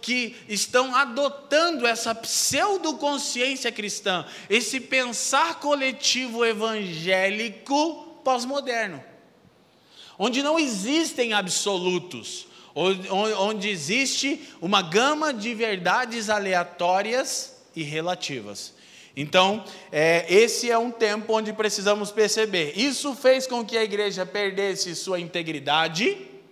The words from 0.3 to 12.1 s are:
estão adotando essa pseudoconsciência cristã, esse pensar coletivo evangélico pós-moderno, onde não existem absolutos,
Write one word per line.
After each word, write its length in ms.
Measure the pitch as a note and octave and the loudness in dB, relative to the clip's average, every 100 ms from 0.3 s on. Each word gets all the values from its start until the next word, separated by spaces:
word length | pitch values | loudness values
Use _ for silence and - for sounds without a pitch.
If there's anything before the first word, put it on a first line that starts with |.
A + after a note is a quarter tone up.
| - - | -8 -6
estão 480 | G3+ - B3 C4 C4+ | -4 2 2 2 2
adotando 880 | C#4 A#3 C#4+ C#4 - D4 E4+ D#4 A#3 | 2 0 -2 -2 0 2 2 2 0
essa 300 | A3+ A#3 A3+ | 0 -2 -4
pseudoconsciência 1600 | - - - C4 G4 G4 D#4+ B3+ C#4+ C#4+ - A#3+ B3+ C4+ B3 | -2 -2 0 2 2 0 -2 -2 -2 -2 -4 -2 -2 -2 -4
cristã, 540 | A3+ G#3 - G3+ F3+ D3+ - - | -4 -8 -4 -2 -2 -4 -14 0
esse 300 | G#3+ A#3 C4 | 0 0 -6
pensar 800 | B3 C4 B3 A3+ - C4+ E4 D#4+ | -2 -2 -2 -4 0 2 2 0
coletivo 840 | C#4+ C#4+ C4+ B3+ - B3 B3+ A#3 | 0 0 0 0 0 0 -2 0
evangélico 1800 | A#3 G#3+ A3 A3 F#3+ D#3+ E3+ F#3 F#3+ G#3 A3+ G3+ - C#4 D#4+ D4+ - - | 0 2 -2 -2 -4 -4 0 2 2 0 -6 -8 0 2 2 -2 -14 -6
pós-moderno, 800 | C4 B3+ B3 C#4 B3+ A#3 G#3+ D3+ - - - _ _ _ _ _ _ - - - | 0 0 0 -4 -2 -2 -2 -6 -16 -20 -20 _ _ _ _ _ _ -20 -20 -2
onde 240 | G#3 B3 | 0 2
não 160 | C#4+ D#4+ | 2 2
existem 760 | D4 G#3 G3+ D#4 D#4+ - A#3+ | 2 -2 0 0 0 0 0
absolutos, 1120 | G#3 F#3 - G3+ F#3+ F3+ F3+ - | 0 0 -2 0 0 0 -2 -4